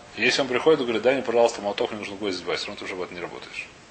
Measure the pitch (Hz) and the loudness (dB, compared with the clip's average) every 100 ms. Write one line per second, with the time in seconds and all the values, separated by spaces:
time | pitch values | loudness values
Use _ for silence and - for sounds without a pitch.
0 | - - 120 143 131 123 156 151 120 110 | -14 -2 2 2 2 2 4 4 4 2
1 | 117 135 113 117 117 - 101 101 120 107 | 2 2 2 4 4 4 -4 -2 -2 -4
2 | 101 98 104 87 85 85 - 101 98 92 | -10 -6 -4 -4 -4 -4 -4 -8 -8 -8
3 | 85 87 82 60 - - - - - | -8 -8 -10 -12 -12 -12 -14 -18 -20